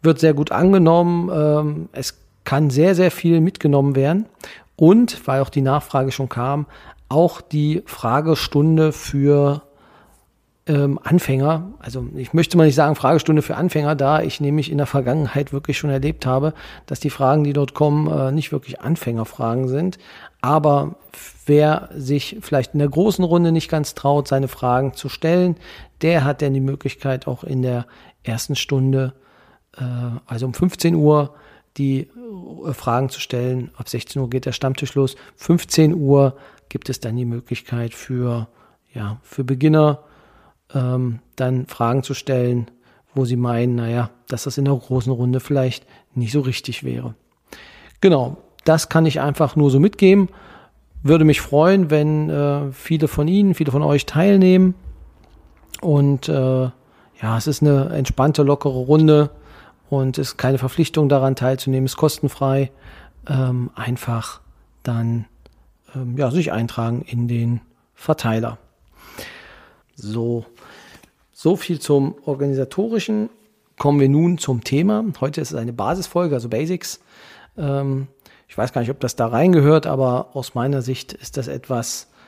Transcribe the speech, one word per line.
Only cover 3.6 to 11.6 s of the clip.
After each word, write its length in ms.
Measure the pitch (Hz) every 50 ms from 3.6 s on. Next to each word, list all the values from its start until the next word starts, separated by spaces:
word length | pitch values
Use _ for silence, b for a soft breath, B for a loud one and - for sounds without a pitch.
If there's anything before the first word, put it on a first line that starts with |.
| - 165 139 139 139 143 135
werden. 300 | 135 135 143 170 196 220 - _ B B B B B B B _
Und, 520 | - 156 160 202 233 240 233 - - -
weil 140 | - 135 135
auch 80 | 135 -
die 120 | - 143
Nachfrage 500 | 135 135 135 147 - - - 139 131 135
schon 180 | - - 135 127
kam, 360 | - 123 123 131 143 147 147 B B B B B B B _ -
auch 320 | 127 156 175 165 - -
die 420 | - - 151 151 147 151 156 180 -
Fragestunde 1080 | - - - - 113 120 143 156 165 151 - - - - 147 147 160 160 160 156 156 151
für, 720 | - - - - 139 139 143 143 143 143 143 143 143 - _ b b b b b b b b b b b b _ _ _ _ _ _ -
ähm, 320 | - 151 143 143 143 139 - -
Anfänger, 720 | - 165 180 - - 131 131 139 151 160 160